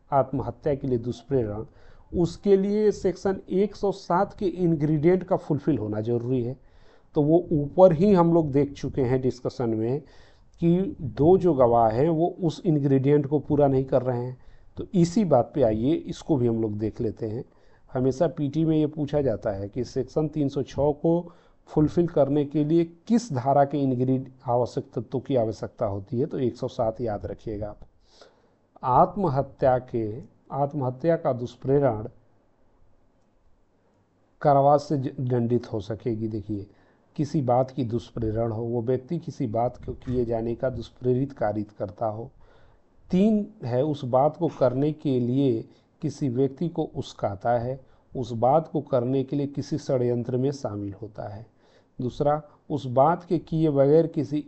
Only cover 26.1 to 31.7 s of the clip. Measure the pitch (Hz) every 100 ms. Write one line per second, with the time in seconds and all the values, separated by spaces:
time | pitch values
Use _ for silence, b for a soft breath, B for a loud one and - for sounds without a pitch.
26.1 | 117 156 170 123 110 127 - 113 110 120
27.1 | 104 101 98 - 104 104 107 - _ b
28.1 | b b b b b b - 131 127 180
29.1 | 208 180 135 135 - 139 127 127 120 110
30.1 | 113 180 _ - 139 143 151 127 127 165
31.1 | 165 156 123 120 - 127